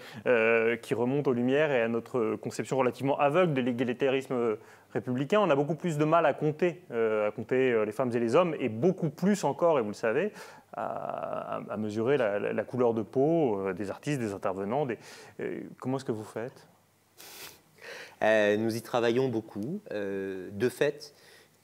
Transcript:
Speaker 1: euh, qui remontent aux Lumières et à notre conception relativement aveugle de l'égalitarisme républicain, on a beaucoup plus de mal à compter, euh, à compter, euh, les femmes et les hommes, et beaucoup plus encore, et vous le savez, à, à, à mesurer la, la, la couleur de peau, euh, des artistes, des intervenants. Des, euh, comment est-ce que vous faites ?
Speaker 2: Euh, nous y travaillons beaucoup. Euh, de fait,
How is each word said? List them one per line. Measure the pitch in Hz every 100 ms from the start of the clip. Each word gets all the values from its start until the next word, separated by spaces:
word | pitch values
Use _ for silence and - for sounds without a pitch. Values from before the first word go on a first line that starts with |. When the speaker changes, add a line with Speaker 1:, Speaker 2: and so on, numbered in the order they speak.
| - 117 123
Speaker 1:
euh, | 120 113 117 113 117
qui | -
remontent | 113 123 143 147
aux |
Lumières | 120 123 139 156
et | 131
à | 113
notre | 117 117 127 110 107
conception | 123 - 120 135
relativement | 127 117 135 147
aveugle | 143 160 185
de | 135
l'égalitarisme | 123 120 127 120 135 135 131 131 117 107 - - _
républicain, | 127 127 123 147 208
on | 190
a |
beaucoup | 139 147 160
plus | 175 151
de |
mal | 156 165 151
à |
compter, | 131 151 151 180 160 -
euh, | 120 113 107 104
à |
compter, | 113 113 127 131
euh, | 117
les | 107
femmes | 104 131 117
et |
les | 117
hommes, | 143 180 147
et | 123
beaucoup | 110 165 - 160
plus | - 185 202
encore, | 147 - 170 147
et |
vous | 104
le |
savez, | 101 113 123 202 - - - -
à, | - 107 104 - 87 - - - 107
à, | -
à | 107
mesurer | 107 107 113 143
la, | 110 104
la, | 113
la | 113
couleur | 104 123 123
de | 113
peau, | 104 131 143 165 139 98
euh, | 98
des | 92 98
artistes, | - 143 143
des | 113
intervenants. | 98 104 92 98 131 143
Des, | 104 - - - -
euh, | 117 - - -
comment | 127 131
est-ce |
que | 131
vous | 107
faites ? | 104 113 120 - - _ _ _ _ - - - - - _ _ - - - -
Speaker 2:
Euh, | 107 110 104 104
nous | 113 110
y |
travaillons | - 123 117 117 135
beaucoup. | 113 104 101 113 202 -
Euh, | 104 98 98 98 95 90
de | 101 123
fait, | - 147 147 - - - - _ _